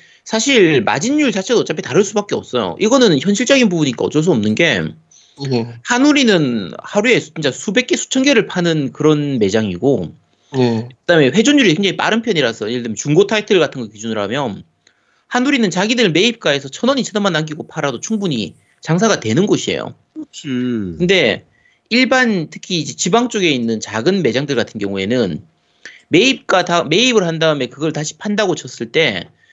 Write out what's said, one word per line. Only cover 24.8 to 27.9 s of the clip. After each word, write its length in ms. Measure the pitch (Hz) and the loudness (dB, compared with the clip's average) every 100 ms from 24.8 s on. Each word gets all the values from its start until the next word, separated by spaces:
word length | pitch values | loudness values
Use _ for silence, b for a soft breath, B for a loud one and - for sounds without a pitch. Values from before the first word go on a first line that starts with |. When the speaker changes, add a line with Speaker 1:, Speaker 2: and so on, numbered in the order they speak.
| 98 98 95 127 98 76 - _ B B B B B | -6 -4 -2 0 -2 -4 -10 _ B B B B B
Speaker 1:
매입가 540 | 156 254 - - 185 170 | 2 2 0 0 0 2
다, 180 | 170 | 0
매입을 420 | 143 165 254 226 170 | 2 2 4 2 0
한 140 | 160 | 0
다음에 280 | 160 147 123 | 0 0 -4
그걸 260 | - 156 | -4 -4